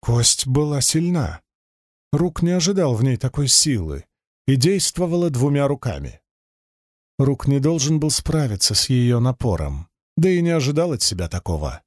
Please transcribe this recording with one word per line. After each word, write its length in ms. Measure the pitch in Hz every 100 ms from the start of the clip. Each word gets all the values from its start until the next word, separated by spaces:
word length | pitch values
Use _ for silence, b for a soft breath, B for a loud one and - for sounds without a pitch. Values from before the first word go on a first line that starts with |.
Кость 460 | - 120 117 - 135
была 340 | 131 151 143
сильна. 600 | 123 160 170 175 101 78 _ _ _ _ _ _ _
Рук 300 | 123 175 -
не 80 | 170
ожидал 440 | 180 170 196 160
в 100 | 117
ней 120 | 131 123
такой 300 | 127 - 139
силы 580 | - 160 120 80 69 - _ _ _ -
и 80 | 135
действовала 760 | 143 196 - - 175 175 175
двумя 380 | 127 139 143 143
руками. 520 | 139 123 76 69 - _ _ _ _ _ _ _ _ _ _
Рук 280 | 139 139 -
не 140 | 139
должен 400 | 139 165 147 156
был 100 | 151
справиться 640 | - - 160 139 101 -
с 160 | 107 -
её 300 | 127 120 120
напором, 680 | 123 127 120 85 73 71 82 _ _ -
да 120 | 180
и 140 | 180
не 80 | 170
ожидал 420 | 165 131 147 175
от 100 | 135
себя 260 | - 90 85
такого. 540 | 87 - 80 73 69